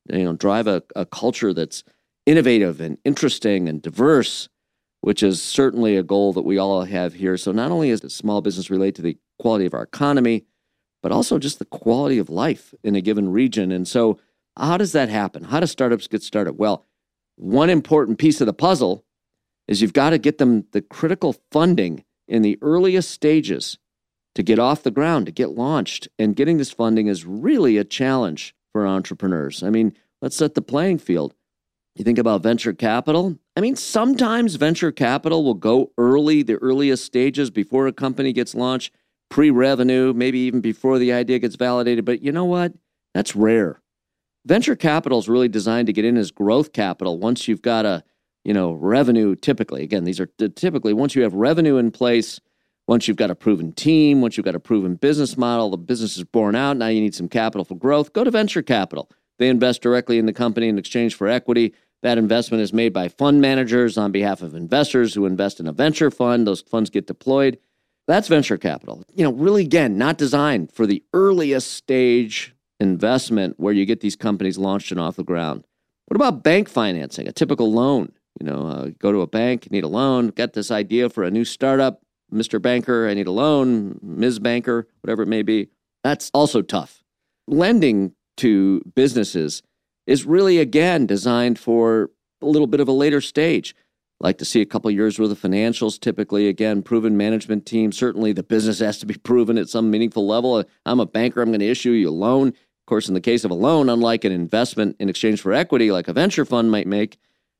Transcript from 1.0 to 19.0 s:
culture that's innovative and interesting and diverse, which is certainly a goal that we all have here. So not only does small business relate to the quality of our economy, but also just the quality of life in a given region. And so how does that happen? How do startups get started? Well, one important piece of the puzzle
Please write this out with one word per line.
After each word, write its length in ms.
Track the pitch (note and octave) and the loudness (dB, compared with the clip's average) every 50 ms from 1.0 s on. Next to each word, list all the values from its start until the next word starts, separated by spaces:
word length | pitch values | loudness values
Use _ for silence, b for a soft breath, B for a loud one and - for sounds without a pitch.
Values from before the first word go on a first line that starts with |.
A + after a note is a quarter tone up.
| F2+ | -10
culture 480 | - - - G#2 B2 - - A#2 G2+ | -8 -8 -4 -4 -4 -2 0 -2 -2
that's 300 | F2 - D#2+ - - - - _ _ _ _ _ _ _ - | 0 -2 -4 -6 -8 -16 -18 _ _ _ _ _ _ _ 2
innovative 540 | C#3+ D#3 E3 B2+ B2+ A#2+ G#2+ G2+ F2 D#2 C#2+ | 4 4 4 4 4 4 2 2 0 -2 -6
and 160 | E2 D#2 C#2+ - - | -8 -10 -10 -6 -4
interesting 640 | C#3 C#3+ - D#3 C3 - - - G#2+ G2+ F#2 F2+ D#2+ | -4 -2 0 -2 -2 -2 -2 -2 -2 0 0 -2 -4
and 140 | D2+ D2+ | -6 -8
diverse, 680 | - E2 D2+ F#2+ B2 D3+ D#3+ A#3+ - - - - - - _ _ _ _ _ _ _ _ _ - | -10 -10 -4 0 2 4 4 4 2 0 -4 -10 -14 -16 _ _ _ _ _ _ _ _ _ -6
which 200 | - G#2 G2+ - | -2 -2 0 2
is 220 | G#2+ G2 F#2 E2+ | 2 0 0 0
certainly 540 | - - - - C3+ C3 - A#2+ A2+ G#2+ G2+ | -6 -6 0 0 0 2 2 0 0 2 2
a 80 | F#2+ F2+ | 0 0
goal 280 | E2 G2 G2+ G2+ G2 | 0 0 0 2 0
that 100 | F2 F#2 | 0 -2
we 160 | - E2+ G2 F#2+ | -2 0 0 0
all 260 | F#2+ G2 G2 F#2 F2+ | 0 0 -2 -2 -4
have 300 | F#2 G2+ F2+ F2+ E2+ E2 | -4 -4 -4 -4 -6 -6
here. 220 | F2+ G2 F#2+ F#2 | -4 -4 -2 -2
So 140 | F#2 - G2 | -2 -4 -4
not 220 | F#2 A2 B2 D#3 | -2 -2 -2 -2
only 160 | F3 E3 D#3 C3 | -2 0 0 0
does 240 | A2+ G2+ - C#2 - | 0 -2 -4 -10 -14
small 260 | - - G#2+ G#2 G2+ | -6 -4 -2 -2 -2
business 300 | E2+ G#2 F2 F#2+ F2+ - | -2 -4 -4 -6 -6 -4
relate 240 | F#2+ F#2+ F#2+ G2 - | -2 -2 -2 -2 -4
to 60 | - | -4
the 160 | D#2+ E2+ - _ _ _ _ _ | -6 -6 -6 _ _ _ _ _
quality 260 | - A#2 A2 G2+ F#2 | -2 0 0 0 0
of 80 | F2 - | -2 -4
our 80 | A#1 | -6
economy, 640 | A1+ - - - C#3+ C#3+ C#3+ C3+ A#2+ A#2 A2+ G#2+ - _ _ _ _ _ _ _ _ _ _ _ | -10 -10 -6 -4 -2 0 2 2 2 2 0 0 -4 _ _ _ _ _ _ _ _ _ _ _
but 100 | - - | -6 -2
also 260 | - - A#3+ - A3+ D3 | 0 0 0 0 -2 -2
just 200 | C3+ D3 - - | -2 -4 -8 -8
the 60 | - | -12
quality 540 | - - - - A2+ A#2 C3 C#3+ C#3 C3+ A2 | -14 -14 -6 -2 0 0 0 0 0 0 -2
of 100 | F#2 C#2+ | -2 -4
life 460 | D#2 F#2 B2+ E3 - - - _ - - - | -4 -4 -2 -2 -4 -4 -8 _ -20 -8 -4
in 100 | G#2+ G2+ | -2 -2
a 60 | G2 | -2
given 320 | F2+ G#2+ G#2+ G#2 G2+ F#2 | 0 0 -2 0 -2 0
region. 400 | F#2 A2+ C3 B2+ G2+ A2 F#2+ F#2 | 0 0 0 0 0 -2 -2 -2
And 160 | F#2 F2+ F#2 - | -2 -4 -4 -2
so 320 | - B2 A#2 A2 G2 b b b b b b b _ | 0 2 2 2 0 b b b b b b b _
how 220 | - - E3 E3+ | -6 -2 -2 0
does 160 | F#3 G#3 E3+ | 0 -2 0
that 160 | D#3 D3+ C3 G#2+ | 0 0 0 0
happen? 360 | G#2+ G#2+ G2+ F#2 - - E2 | -2 -4 -4 -4 -6 -12 -10
How 140 | F#2+ C3 D#3+ | -4 -2 -2
do 80 | F3+ | -2
startups 400 | D#3+ - - C3 A#2+ A#2+ G2 - | -2 -2 -2 0 0 0 -2 -4
get 160 | - A2 G#2 | -6 -6 -6
started? 360 | - - - G#2+ G2 E2 - - | -6 -4 -4 -4 -4 -4 -4 -2
Well, 260 | G#2+ G#2+ F#2+ - _ _ _ _ _ _ _ _ _ _ _ | -2 -2 -2 -4 _ _ _ _ _ _ _ _ _ _ _
one 340 | - - F#2 G#2+ C#3 D#3 F3+ | -14 -6 0 2 2 4 4
important 480 | F3+ D3+ - - D#3 D3+ C3 G#2+ A2 - | 2 2 2 2 2 2 2 2 0 2
piece 240 | D3 D#3 D3 - | 2 2 2 2
of 40 | C3+ | 0
the 60 | G#2+ | -2
puzzle 500 | F#2+ - D#3+ F3+ F#3+ C3+ B2 F2+ F#2+ - | 0 0 2 2 2 2 0 -2 -2 -4